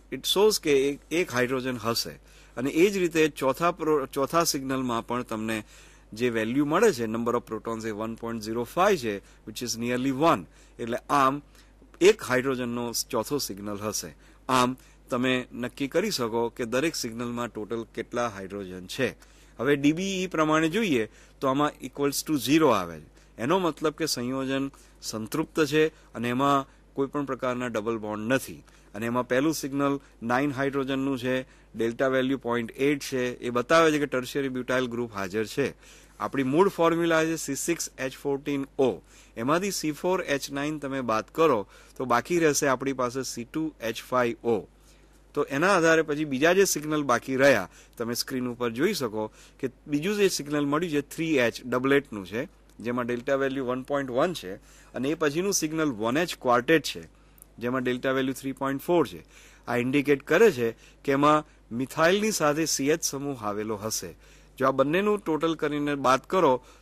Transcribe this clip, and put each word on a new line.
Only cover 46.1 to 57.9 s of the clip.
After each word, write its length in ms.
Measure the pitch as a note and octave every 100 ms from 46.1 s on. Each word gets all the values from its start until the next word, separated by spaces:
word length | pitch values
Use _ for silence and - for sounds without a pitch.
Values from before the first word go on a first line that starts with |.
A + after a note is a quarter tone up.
| D3 D3+
બીજા 280 | C3 D#3+
જે 120 | F#3 F#3+
signal 380 | D#3 D3+ D#3
બાકી 320 | C#3 A#2 C3+ C3
રહ્યા 340 | C#3 A2 F2+ - - -
તમે 160 | A#2
screen 340 | A#2 - B2+ B2
ઉપર 220 | A#2 A#2+
જોઈ 240 | A#2 F#3+
શકો 380 | E3 A#2 A2 G#2+ - - -
કે 100 | C3 - D3+
બીજું 280 | D3 F#3 G#3
જે 140 | F#3+
signal 360 | - C#3+ D3 C#3+
મળ્યું 260 | D3+ F3
છે 100 | C#3+
થ્રી 360 | - - E3 C#3
એચ 280 | A#2 - B2
ડબલેટનું 600 | B2+ C3 C#3 - G#2+ F2+
છે, 360 | A2 E3 _ _ -
જેમાં 260 | A2+ B2 A#2+
ડેલ્ટા 300 | A#2+ A#2+ C#3
વેલ્યુ 300 | C#3 C3+ B2
વન 160 | B2+
પોઇન્ટ 300 | B2+ C#3+ C3
વન 220 | A#2+ F3+
છે, 220 | D#3+ F#2 G2 - - -
અને 160 | A#2+ C3+
એ 40 |
પછીનું 400 | E3 D3+ D#3 G3+
સિગ્નલ 380 | F#3 D#3 D#3+ D3+
વન 260 | G#2 A2+ C#3+
એચ 200 | F3 -
ક્વાર્ટેટ 420 | B2+ A#2+ B2+ D#3+
છે, 260 | - E2+ D#2+ _ - - - -
જેમાં 240 | A#2+ B2+
ડેલ્ટા 280 | B2+